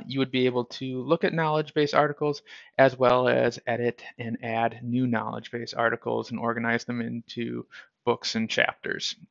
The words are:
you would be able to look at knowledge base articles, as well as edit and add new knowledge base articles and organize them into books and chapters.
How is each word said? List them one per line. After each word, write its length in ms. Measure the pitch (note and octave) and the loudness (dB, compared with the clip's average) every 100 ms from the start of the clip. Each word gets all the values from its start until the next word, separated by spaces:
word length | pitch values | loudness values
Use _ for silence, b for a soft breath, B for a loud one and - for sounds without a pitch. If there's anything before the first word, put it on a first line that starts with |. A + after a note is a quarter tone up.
| - | -2
you 140 | C3+ | -2
would 120 | C3+ | 0
be 140 | B2+ B2+ | 4 2
able 200 | B2 A#2+ | 2 -4
to 360 | - C3 B2+ | -6 -6 -6
look 240 | B2+ E3+ F#3 | 0 0 2
at 80 | |
knowledge 400 | D#3+ D#3 D3+ D3 | 0 0 0 -2
base 200 | - D3 | 0 2
articles, 500 | - D3+ D3 D3 D3 B B B - | 4 2 2 -2 -2 B B B 4
as 180 | C3+ B2+ | 4 6
well 300 | B2+ B2+ B2+ | 4 6 6
as 320 | B2 B2 A#2+ - | 4 2 0 -4
edit 340 | A#2 A#2+ - - - | 0 -2 -2 -14 -10
and 200 | A#2 A2+ | -8 -6
add 360 | A#2+ A2+ A#2 A#2 | -4 0 0 -2
new 260 | A#2+ B2 B2+ | -4 0 2
knowledge 440 | A2+ A2 A#2 - | 0 -2 -8 -8
base 220 | A#2+ A#2 | -10 -8
articles 580 | - A#2 A#2 A#2 A2+ A2 | 0 2 2 -2 -2 -4
and 80 | A#2 | -4
organize 460 | A#2 A#2 A#2 A#2 - | -2 -2 0 0 -2
them 160 | A#2+ | -6
into 640 | A#2 A#2+ - - A#2 A#2+ - B B _ - | -4 -8 -10 -8 -6 -6 -10 B B _ 0
books 300 | A#2+ - A2+ | 0 -2 -4
and 140 | A2 | -2
chapters. 680 | - - - - - - - - | -2 -4 -6 -8 -6 -8 -10 -16